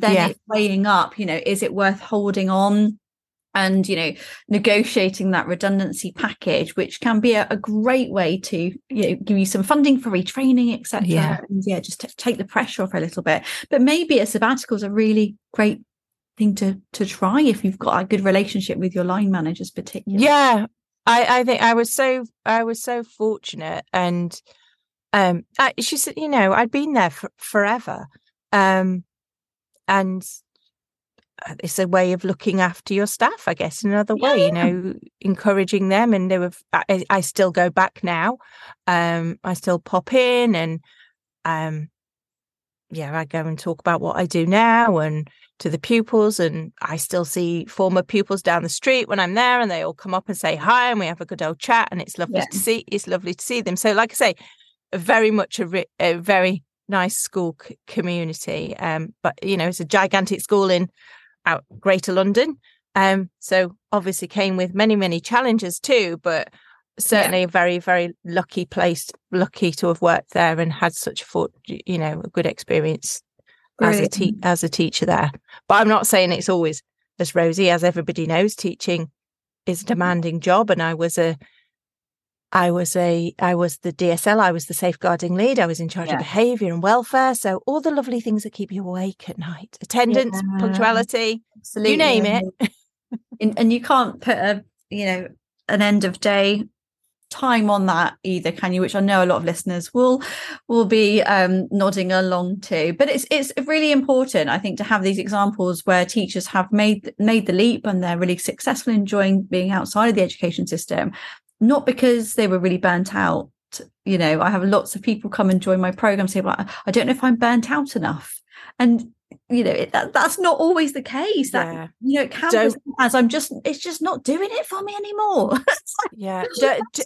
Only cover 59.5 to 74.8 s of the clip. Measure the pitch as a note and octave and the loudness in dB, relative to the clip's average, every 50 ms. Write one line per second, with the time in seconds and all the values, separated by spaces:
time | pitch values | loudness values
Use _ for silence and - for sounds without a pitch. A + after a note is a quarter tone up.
59.5 | G3 F3+ D#3+ F3 F3+ - F3+ D3+ - G3+ F#3+ F#3+ - G3 F#3+ - G3+ - - - | -2 -2 -2 -2 -4 -6 -4 0 2 2 2 2 2 0 0 0 -4 -6 -2 0
60.5 | G#3+ G3+ G3 F#3+ F#3 F3 F#3 F3+ _ _ _ - - - _ _ _ _ - F3 | 2 2 4 2 2 0 0 -2 _ _ _ -20 -20 -20 _ _ _ _ -4 -2
61.5 | E3 - - _ - - - G3 F#3+ F#3+ - - F#3 F#3 F#3+ G3 G3+ A3+ C4 E4 | -2 -2 -4 _ -16 -4 0 2 2 2 0 0 0 2 2 2 2 2 2 0
62.5 | C#4+ - _ _ _ _ _ _ - G3+ F#3+ F#3+ F#3+ G3 F#3+ F3+ _ _ - - | -2 -8 _ _ _ _ _ _ 0 2 4 4 4 2 -2 -6 _ _ -6 0
63.5 | F#3 F#3 F#3 F3 F#3 _ _ _ - G#3 F3 F#3+ F#3+ - - E3+ - G#3 G3 G3 | 2 2 2 0 -4 _ _ _ -2 -2 -2 -2 -4 -6 -8 -6 -4 -2 -2 0
64.5 | F#3 F#3 F#3 F3+ F3+ F#3+ G#3+ A3 A3 G3+ G3 F3+ E3+ E3 - - A#3 A#3+ C4 B3+ | 0 0 -2 -2 0 0 2 2 2 2 2 0 0 -2 -2 0 0 2 2 2
65.5 | A3 A3+ G#3+ F3 E3+ - - - C#4 A#3+ G#3 F3 E3+ D#3+ - F3 E3 D#3 - - | 2 0 0 -4 -6 -6 -2 2 2 2 2 0 -4 -4 -4 -2 -2 -2 -4 -6
66.5 | - _ _ _ _ _ _ _ _ - - - A#3 G#3 F#3+ E3+ F3+ F#3 F#3 F3 | -10 _ _ _ _ _ _ _ _ -6 0 2 4 4 4 4 2 0 0 2
67.5 | E3 G3 F3 F3+ F3+ F3 F3 - F3+ F3+ F3 F3 E3+ - - F3 E3+ F#3 F3+ - | 2 2 2 2 2 0 0 2 2 2 0 -2 -6 -10 -12 -4 -2 -2 -2 -2
68.5 | - - F3+ - - F3+ F3 F3 E3+ - - - - _ _ _ - F#3 F#3 G#3 | -4 -8 -8 -6 -2 0 0 0 0 -2 -6 -12 -16 _ _ _ -2 0 0 0
69.5 | - - G#3 F3 D3+ - - F3 E3+ - - E3+ E3+ F3 - _ - F3 E3+ E3 | 0 -2 -2 -2 -2 0 0 0 0 2 2 2 2 2 -2 _ 0 2 2 2
70.5 | D#3+ D#3+ E3 D#3+ D3+ - - E3+ - - - - - - - - - E3+ - - | 2 0 -2 -2 -2 0 -2 -2 -2 -4 -8 -8 -10 -10 -10 -6 -4 -4 -4 -4
71.5 | - _ _ - - - - - F#3 E3 D#3 D#3 D#3 D#3+ - - - - E3+ E3 | -6 _ _ -14 -14 -12 -8 -6 -6 -4 -4 -4 -6 -8 -10 -6 -4 -4 -2 -2
72.5 | - - - - - D#3+ D3+ D#3 D#3 - - - - - - _ _ _ _ _ | -4 -6 -4 -2 0 0 0 0 -2 -4 -6 -8 -10 -10 -12 _ _ _ _ _
73.5 | _ _ _ _ _ - A3 A3 G#3+ G#3 - G3 - - F#3+ F3+ G#3+ - - F3 | _ _ _ _ _ -2 0 2 2 2 0 -2 -2 -2 -2 -2 -2 -2 0 0
74.5 | F3 E3 - E3 - - | 0 0 -2 -2 -2 -2